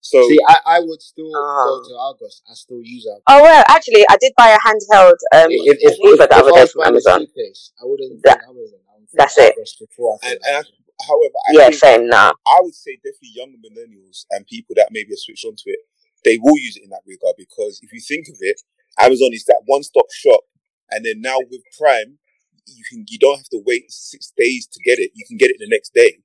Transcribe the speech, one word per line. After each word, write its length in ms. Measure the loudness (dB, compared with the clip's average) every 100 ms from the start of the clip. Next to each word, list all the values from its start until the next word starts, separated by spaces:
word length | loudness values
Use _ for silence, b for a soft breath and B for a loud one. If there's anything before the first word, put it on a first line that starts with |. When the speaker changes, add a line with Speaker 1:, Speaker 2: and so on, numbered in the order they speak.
Speaker 1:
So 220 | -2 0 2
Speaker 2:
See, 100 | 2 4
I, 120 | 2
I 160 | 2 -4
would 220 | -4 -14
still 280 | _ -20 -14
Speaker 3:
Ah. 300 | -12 -8 -4 -4
Speaker 2:
go 160 | -6 -14
to 60 | -14
Argos. 420 | -14 -16 -20 _ _
I 60 |
still 260 | -20 _ -20
use 220 | -20 -20 -18
Argos. 160 | -8 0
Speaker 3:
Oh, 140 | 4
well, 220 | 6 4 4
actually, 360 | 0 2 2 2
I 80 | 0
did 160 | 0 2
buy 180 | 2
a 40 | 2 0
handheld, 520 | -4 0 4 4 4 2
um, 160 | 2 2
Speaker 2:
If, 320 | 0 -2 2
if, 0 |
if, 160 | 2 2
Speaker 3:
receiver 180 | 4 4
the 80 |
Speaker 2:
if 80 | 4
Speaker 3:
other 180 | 4 4
Speaker 2:
I 40 |
Speaker 3:
day 60 | 4
Speaker 2:
was 100 | 2
Speaker 3:
from 60 | 2
Speaker 2:
buying 80 | -2
a 60 |
Speaker 3:
Amazon. 260 | 0 0 -2 -4
Speaker 2:
suitcase, 460 | -14 -14 _ _ _
I 20 |
wouldn't 380 | -12 -12 -12 -2
Speaker 3:
That, 180 | 2 2
Speaker 2:
think 80 | _
Amazon. 280 | -20 -20 _ _
I 40 | _
would 100 | _
think 80 | -4
Speaker 3:
that's 200 | -2 2
it. 140 | 2 2
Speaker 2:
Argos 160 | -14 -20
before 360 | -20 _ -10
I 0 |
Speaker 1:
And, 160 | -10 -12 -12
Speaker 2:
think 80 | -10
Speaker 1:
and 80 |
I, 40 | -10
Speaker 2:
Amazon. 120 | -12 _ _ _ -8
Speaker 1:
however, 300 | -4 -4 -6
I 80 | 0
Speaker 3:
Yeah, 160 | 4 4
Speaker 1:
think 40 | 4
Speaker 3:
same, 240 | 2 2 2
nah. 240 | 2 2 0 -2
Speaker 1:
I 120 | -2
would 120 | -2
say 220 | _ -20 -20
definitely 320 | -20 -20 _
younger 240 | -20 -20 _
millennials 640 | _ -20 -20 _ _ -20 _
and 160 | -18 _
people 280 | -20 _ -4
that 100 | -4
maybe 160 | -6 -16
have 60 | -18
switched 260 | -20 -20
onto 220 | -20 -20 -18
it, 140 | -18 _ _ _ _
they 140 | -6 -2
will 160 | -2 -2
use 180 | -4 -20
it 60 |
in 60 | _
that 120 | -20 _
regard 280 | -12 -10 -10
because 440 | _ -14 -14 -14
if 100 | _
you 80 | -20
think 280 | -14 -14 -14
of 80 | _
it, 220 | -10 -10 _ _ _ -2
Amazon 320 | 0 0 -8
is 100 | -14 -8
that 160 | -8 -4
one-stop 440 | -8 -4 -6 -6
shop, 300 | -6 -2 -2 _ _ _ _ _
and 140 | -14
then 160 | -12 -12
now 180 | -10 -10
with 240 | -10 -20 _ _
Prime, 400 | -4 -4 -8 _ _ _ _ _ _
you 160 | _ -20
can, 160 | -20 -20
you 100 | -4
don't 180 | -4 -4
have 120 | _
to 120 | -12 -8
wait 240 | -10 _
six 400 | -20 -20 -20 -20 -6
days 300 | -6 -6 -16
to 80 | -12
get 140 | -6 -6
it. 120 | -6
You 100 | _ -20
can 80 | -6
get 140 | -6
it 80 | -6
the 80 | -10
next 240 | -10 -6
day 240 | -2 -2 -4